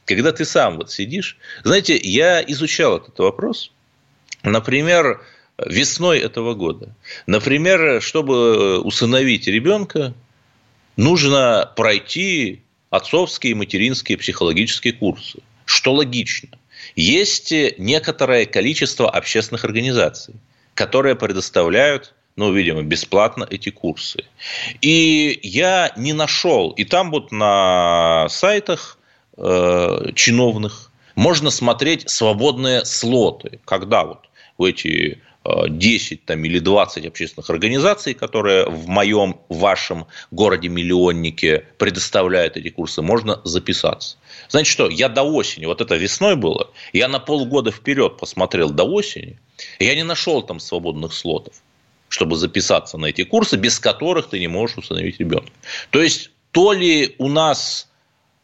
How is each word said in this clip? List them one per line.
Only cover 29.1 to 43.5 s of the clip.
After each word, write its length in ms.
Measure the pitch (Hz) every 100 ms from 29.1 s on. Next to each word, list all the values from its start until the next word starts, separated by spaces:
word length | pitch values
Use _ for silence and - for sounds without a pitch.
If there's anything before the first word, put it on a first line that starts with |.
| _ _ -
э, 720 | 95 90 87 90 87 50 - -
чиновных 760 | - 120 123 107 107 - - _ _
можно 380 | - 135 160 147
смотреть 580 | - 120 117 139 165 -
свободные 760 | - 110 104 139 127 131 123 -
слоты, 720 | - 117 127 98 - - - -
когда 380 | 95 95 110 80
вот 160 | 85 _ _ - -
в 60 |
эти, 580 | 92 - 82 80 80 - _ _ -
э, 40 | 50 50
десять 560 | 78 98 110 - 78 -
там, 180 | 80
или 140 | 80 87
двадцать 480 | 85 101 87 - 82
общественных 460 | - 82 - -
организаций, 640 | 82 104 131 170 202 - -
которые 500 | 113 110 104 95 -
в 220 | 82 82
моем, 520 | 95 101 104 95 90 -
вашем 580 | 82 98 92 - 85 82 - -
городе-миллионнике 1300 | 85 104 92 87 87 87 90 90 85 82 78 80 78 - -
предоставляют 800 | 104 92 - 104 92 90 82 82
эти 120 | 80
курсы, 340 | - 82 -
можно 380 | 80 113 107 -
записаться. 720 | 82